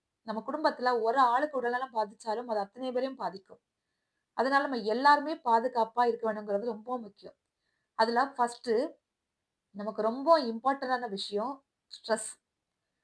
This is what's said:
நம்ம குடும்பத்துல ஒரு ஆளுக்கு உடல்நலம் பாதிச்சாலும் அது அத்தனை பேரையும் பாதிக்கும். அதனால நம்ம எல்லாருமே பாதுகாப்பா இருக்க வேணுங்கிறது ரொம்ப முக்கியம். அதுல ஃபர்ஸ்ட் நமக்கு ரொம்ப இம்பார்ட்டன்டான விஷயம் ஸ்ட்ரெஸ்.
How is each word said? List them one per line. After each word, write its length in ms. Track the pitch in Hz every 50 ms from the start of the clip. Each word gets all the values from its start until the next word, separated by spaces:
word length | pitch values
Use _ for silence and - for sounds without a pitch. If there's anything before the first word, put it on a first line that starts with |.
| _ _ _ _
நம்ம 200 | - 226 214 220 208
குடும்பத்துல 540 | - 277 302 311 294 - - 247 247 247 233
ஒரு 180 | 220 226 240 269
ஆளுக்கு 380 | 262 240 240 254 294 - 294
உடல்நலம் 360 | 262 233 240 240 247 262 254
பாதிச்சாலும் 540 | 233 220 214 202 226 - - 226 214 226 247
அது 120 | 247 220 208
அத்தனை 340 | 196 196 - 247 262 262
பேரையும் 240 | 240 247 254 269 269
பாதிக்கும். 440 | - 208 180 185 196 _ - - - _ _ _ _ _ _ _ _ _ _ _ _ _ _
அதனால 300 | - - 233 269 277 277
நம்ம 140 | 294 294 269
எல்லாருமே 580 | 233 196 214 220 247 277 285 294 294 277 302 330
பாதுகாப்பா 720 | 320 - 247 226 226 226 254 - 233 220 220 - 240 247
இருக்க 260 | 240 226 - 233 220
வேணுங்கிறது 320 | 208 214 208 214 202 202 220
ரொம்ப 340 | 240 220 214 214 247 254 247
முக்கியம். 360 | 226 196 - _ - 180 - _ _ _ _ _ _ _ _ _ _ _ _
அதுல 320 | - 226 233 233 240 277
ஃபர்ஸ்ட் 440 | 269 - - 240 240 - - - 254 220 226 285 339 - _ _ _ _ _ _ _ _ _ _ _ _ _ _ _
நமக்கு 320 | - 196 202 214 202 -
ரொம்ப 380 | 208 220 233 269 277 320 330 311
இம்பார்ட்டன்டான 680 | 269 226 226 226 247 269 277 269 277 254 254 247 247 226
விஷயம் 560 | 196 196 - - 202 208 220 254 277 - _ _ _ _ _ _
ஸ்ட்ரெஸ். 500 | - - - - 220 220 - - - _ _ _ _ _ _ _ _ _ _ _ _ _